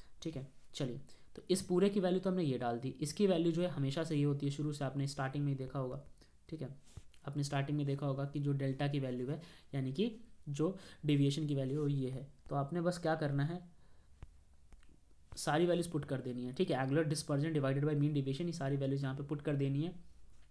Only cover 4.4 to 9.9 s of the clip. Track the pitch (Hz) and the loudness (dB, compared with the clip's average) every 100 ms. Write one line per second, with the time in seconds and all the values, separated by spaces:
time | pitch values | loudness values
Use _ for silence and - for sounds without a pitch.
4.4 | 143 143 151 143 131 139 135 - 131 147 | 0 0 -2 -2 -2 0 -2 -2 -2 0
5.4 | 143 131 131 143 127 139 - - - - | 0 -2 -4 -4 -4 -6 -10 -20 -20 -20
6.4 | - 156 - 139 - - - - - 147 | -12 -8 -8 -10 -16 -18 -18 -14 -8 -4
7.4 | 143 139 139 147 143 139 143 135 139 147 | -2 0 0 0 0 0 -2 -2 -2 -2
8.4 | 143 139 135 135 143 143 131 123 127 160 | 0 2 0 0 0 0 0 -2 -2 -4
9.4 | - - - 139 131 | -8 -20 -6 -4 -2